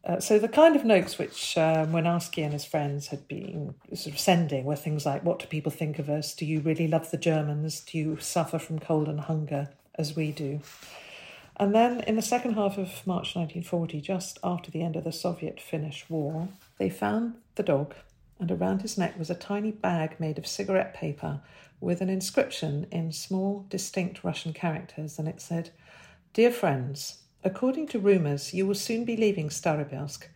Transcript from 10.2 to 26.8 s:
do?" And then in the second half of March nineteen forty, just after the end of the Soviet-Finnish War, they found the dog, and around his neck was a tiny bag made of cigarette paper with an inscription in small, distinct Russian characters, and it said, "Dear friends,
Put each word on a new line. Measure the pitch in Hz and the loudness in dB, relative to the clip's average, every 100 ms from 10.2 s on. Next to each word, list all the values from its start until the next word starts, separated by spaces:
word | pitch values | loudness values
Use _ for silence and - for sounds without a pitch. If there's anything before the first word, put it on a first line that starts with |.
| 151 | -2
do?" | 147 143 147 - - - - - - - - - - | -2 -4 -4 -8 -20 -20 -18 -18 -18 -18 -20 -16 0
And | 202 | 4
then | 214 240 240 | 6 6 4
in | - 220 | 0 0
the | |
second | 220 247 247 | 2 0 2
half | 214 202 196 | 2 2 0
of | 185 - 190 | -6 -4 -2
March | 175 - 180 | -2 -2 -4
nineteen | 160 175 | -4 -4
forty, | 170 175 165 151 | -2 -2 -2 -4
just | 143 190 - - | -4 -4 -4 -4
after | 175 175 170 | -2 -2 -4
the | 160 | -4
end | 165 156 | -2 -2
of | |
the | 160 | -4
Soviet-Finnish | - 180 170 156 - - 160 151 143 - | -2 -4 -2 -6 -8 -6 -6 -4 -8 -6
War, | 160 143 156 185 - - _ | -2 -2 -2 -6 -8 -20 _
they | 190 | -2
found | 190 208 214 233 - _ - | 0 0 0 -2 -6 _ -2
the | |
dog, | 202 139 147 - - _ _ - | 2 2 0 -8 -20 _ _ -6
and | 175 | -2
around | 175 180 190 | 0 0 0
his | 214 - | -2 -2
neck | 175 185 | -2 -2
was | 156 | -6
a | |
tiny | 175 - 202 214 | -6 -4 -2 -2
bag | 214 190 170 156 - | -2 0 2 0 -2
made | 160 151 | -4 -4
of | - | -6
cigarette | - 190 190 190 | -6 2 2 2
paper | - 160 143 160 147 - - - _ | -4 -6 -4 -6 -6 -10 -20 -20 _
with | - 175 | -2 0
an | 185 | 0
inscription | 190 190 - - - 160 143 175 | 0 0 0 0 -2 -2 -2 -4
in | 175 165 | -4 -4
small, | 156 - 190 196 202 196 | -6 -4 -2 0 -2 -6
distinct | 190 - 190 180 - | -8 -4 -4 -4 -4
Russian | 175 151 165 | -6 -4 -6
characters, | 151 170 156 180 - 156 - | -4 -4 -4 -8 -10 -10 -6
and | 156 | -6
it | - | -8
said, | - 165 165 _ - - - - _ | -6 -6 -6 _ -20 -20 -20 -20 _
"Dear | - 240 | 4 4
friends, | 240 180 131 | 6 2 2